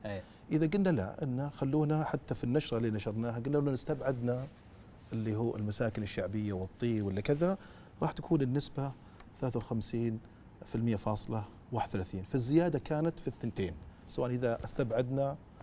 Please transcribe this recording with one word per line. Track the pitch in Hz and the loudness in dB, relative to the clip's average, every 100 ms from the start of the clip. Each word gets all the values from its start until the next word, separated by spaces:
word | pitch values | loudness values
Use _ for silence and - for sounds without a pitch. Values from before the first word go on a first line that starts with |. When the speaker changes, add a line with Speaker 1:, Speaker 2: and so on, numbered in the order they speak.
| 104 | -6
Speaker 1:
إيه. | 95 - - - | -6 -8 -18 -2
Speaker 2:
إذا | 156 160 | 2 4
قلنا | 202 190 | 4 4
لا، | 135 95 - | 4 2 -2
إن | 143 123 143 | -2 -2 -4
خلونا | - 135 147 151 156 | -2 2 4 4 2
حتى | 151 147 - - | 2 -2 -2 -2
في | |
النشرة | 120 143 - 117 | 2 2 2 2
اللي | 117 | 2
نشرناها، | 107 110 107 117 117 | 0 -2 -2 -2 -2
قلنا | 123 147 | 0 2
لو | 143 | 2
استبعدنا | 127 - 143 131 127 120 123 135 - - - - - - | 0 -2 0 0 0 0 0 -4 -12 -20 -20 -20 -20 -6
اللي | 113 110 107 | -2 0 0
هو | 117 107 | 0 0
المساكن | 104 104 113 - | -2 0 0 0
الشعبية | 104 - 92 107 104 | -2 -2 -2 0 0
والطين | 92 92 - 120 110 | -2 -4 -2 0 2
ولا | 98 95 | 2 0
كذا، | 123 147 175 190 - - - - | 2 4 4 0 -6 -18 -20 -2
راح | 156 | -2
تكون | - - 165 | -2 2 4
النسبة | 127 139 - - 139 127 - - - - | 4 2 0 -2 -4 -6 -16 -20 -20 -4
ثلاثة | 127 120 | 0 0
وخمسين | - 113 - 117 117 110 - - - - - | 0 -2 0 0 0 -2 -6 -18 -20 -16 -6
في | 113 | 0
المية | 117 104 | 2 2
فاصلة | 107 104 - 107 104 - - | 2 0 -2 -4 -6 -12 -6
واحد | 120 - | -4 -2
وثلاثين، | 101 92 95 | -2 -2 -6
فالزيادة | 95 135 120 160 175 143 | -2 0 4 4 4 2
كانت | - 151 165 - | 0 2 2 0
في | 131 | -6
الثنتين، | - 117 - 90 80 - - - | -4 -4 -2 -2 -4 -14 -18 -8
سواء | - 123 | -2 0
إذا | 123 123 117 | 2 2 0
استبعدنا | - - 120 113 127 135 139 147 - - | -2 0 2 2 2 2 0 -2 -12 -18